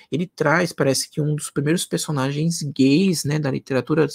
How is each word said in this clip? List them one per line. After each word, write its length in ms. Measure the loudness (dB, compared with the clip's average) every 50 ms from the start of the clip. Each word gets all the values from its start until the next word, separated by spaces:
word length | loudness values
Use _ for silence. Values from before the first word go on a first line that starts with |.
| -10 _
ele 160 | -4 -4 -4
traz, 460 | -6 _ -2 0 2 2 2 0 -2
parece 360 | -2 0 0 0 0 0 -4 -6
que 120 | -4 -4
um 140 | -2 -2 -2
dos 160 | -4 -6 -6
primeiros 340 | -6 -4 0 0 0 -2 -2
personagens 800 | -4 -4 -4 -4 -4 -2 -2 -2 -2 -2 -2 -2 -2 -2 -4
gays, 640 | -6 -6 2 4 4 6 6 6 4 2 2 0 -2
né, 140 | -2 -2 0
da 120 | 0 -2
literatura, 560 | -2 -4 -4 -2 -2 -2 0 0 2 2 2 0